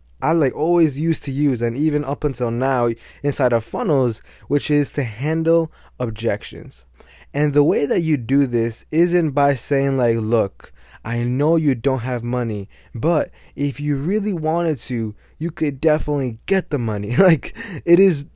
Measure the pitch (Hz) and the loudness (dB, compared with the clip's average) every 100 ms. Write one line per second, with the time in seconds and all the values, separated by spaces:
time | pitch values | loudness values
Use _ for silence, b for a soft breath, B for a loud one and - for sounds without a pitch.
0 | _ - 135 170 135 113 160 175 160 131 | _ -6 0 2 0 0 0 4 2 2
1 | 165 160 - 135 147 120 117 123 156 147 | -2 0 -2 0 0 2 -2 0 0 0
2 | 143 143 147 - 117 117 131 131 120 113 | -2 -4 -4 -2 -2 0 0 0 0 -2
3 | B B 147 135 127 120 - - 226 143 | B B -4 0 2 2 -2 -4 0 2
4 | 123 110 B B B 143 - 147 139 - | 2 -2 B B B -2 2 0 0 -2
5 | 123 107 147 160 160 165 160 b b - | -4 -4 -4 -2 2 2 0 b b -6
6 | 120 104 113 98 - - - - - b | -6 -2 -2 -4 -6 -14 -16 -18 -20 b
7 | b b b 143 147 143 147 208 285 208 | b b b -2 2 4 4 2 0 0
8 | 160 147 113 139 135 120 117 - - 156 | 0 -2 2 2 2 0 0 -2 -2 0
9 | 175 175 160 135 143 135 - 139 139 135 | 2 2 0 2 2 2 0 0 0 2
10 | 120 113 110 113 98 - - B B B | 2 0 2 0 0 -4 -20 B B B
11 | 110 120 120 127 147 165 151 123 135 131 | -6 -4 -2 0 2 2 2 0 -2 -2
12 | 120 123 120 123 117 104 95 b b 113 | -4 -6 -4 -4 -4 -6 -10 b b -4
13 | 147 165 - b b - 143 127 147 139 | 0 0 -2 b b -6 -4 -4 -4 -2
14 | 151 208 202 175 156 170 170 139 - 120 | -2 -2 -2 -2 -2 0 0 -2 -2 -4
15 | 110 - b b 160 - 151 135 160 151 | -4 -8 b b -8 -2 -4 0 2 2
16 | - 147 131 113 - 190 180 139 113 104 | 0 -2 -4 -6 -2 -2 -2 -4 -2 -4
17 | 104 120 190 160 - B B 165 - 175 | -2 4 6 6 0 B B -8 2 4
18 | 196 147 143 | 6 4 -2